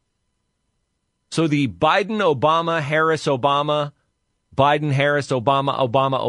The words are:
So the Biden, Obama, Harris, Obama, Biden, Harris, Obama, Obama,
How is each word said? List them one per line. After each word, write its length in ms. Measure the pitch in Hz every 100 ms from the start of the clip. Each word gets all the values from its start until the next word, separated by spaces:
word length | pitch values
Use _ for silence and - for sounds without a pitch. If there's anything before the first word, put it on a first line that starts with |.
| _ _ _ _ _ _ _ _ _ _ _ _ _
So 160 | - 165
the 220 | 147 135
Biden, 500 | 85 156 185 202 214
Obama, 600 | 190 139 151 160 165 165
Harris, 460 | 139 151 160 156 -
Obama, 680 | 135 139 143 147 151 147 - _ _ _ _ _ -
Biden, 340 | 139 151 151
Harris, 360 | 135 143 147 135
Obama, 500 | 131 113 139 139 127
Obama, 400 | 131 135 135 131